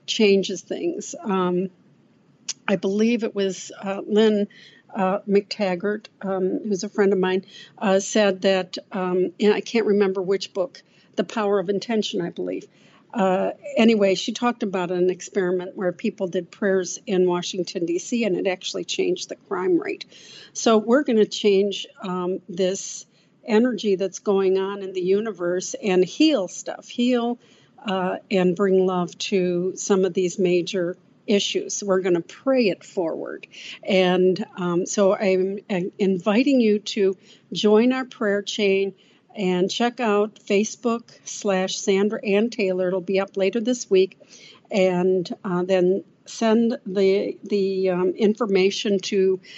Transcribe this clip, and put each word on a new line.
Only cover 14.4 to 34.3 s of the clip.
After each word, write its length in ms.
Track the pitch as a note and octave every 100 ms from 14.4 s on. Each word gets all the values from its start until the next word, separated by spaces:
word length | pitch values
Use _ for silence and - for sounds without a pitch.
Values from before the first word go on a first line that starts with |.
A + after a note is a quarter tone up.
| A#3+ A#3
about 280 | G#3+ F#3 F3
an 180 | F3+ F#3
experiment 640 | F3+ - G#3 F3+ F#3 F3+ -
where 180 | F#3
people 340 | F3 A3 F3+ F#3+
did 240 | F#3 F3
prayers 480 | - G#3 F#3+ F3 - -
in 180 | F#3 F#3
Washington, 600 | F3 F3 G3 E3+ G3 E3+
D 140 | F3
C, 260 | - A#3+ A3
and 100 | F3+
it 120 | F#3
actually 360 | F#3 - F#3+
changed 460 | F3 - F#3 F3 -
the 60 | -
crime 440 | - F#4+ F#4+ E4+
rate. 260 | - - - - - - -
So 260 | - - A3
we're 260 | G#3+ B3+
gonna 220 | C#4+ A3 G3+
change, 640 | - G#3 G3 G3+ F#3+ - -
um, 380 | G3 F3+ F3+ F#3 -
this 560 | F3 F#3 G3 - - - _ _ _ -
energy 500 | G#3+ B3 G#3 G#3+ F#3+
that's 240 | F#3+ F#3+
going 400 | - G3 F#3+ F#3+
on 240 | F#3+ G3+
in 80 | F#3+
the 100 | F#3+
universe 720 | F3+ G3 A3+ F3 F3 F3+ F#3 -
and 220 | G#3+ F#3
heal 460 | F3 - D#4 C#4 F3+
stuff, 400 | - - - -
heal, 500 | - A#3+ B3 A#3 A#3+ _ _ _ _
uh, 340 | - F#3+ F#3 F#3+ -
and 280 | F#3+ F3+ F3+
bring 280 | G3+ F#3+ F#3
love 320 | F#3 F3 -
to 540 | - G3 F3+ F3 F#3 -
some 260 | - G3
of 100 | F#3+
these 240 | F3+ F3+ E3+
major 600 | F3 F3+ E3+ G3 E3+ F#3 _ _ -
issues. 560 | G3+ - F#3+ - -
We're 200 | G#3 F#3+
gonna 200 | F#3 F3
pray 460 | E3+ - - C4 A3
it 160 | E3+
forward. 640 | - - E3 - - - - - - -
And, 640 | - F#3+ F#3 F3+ F#3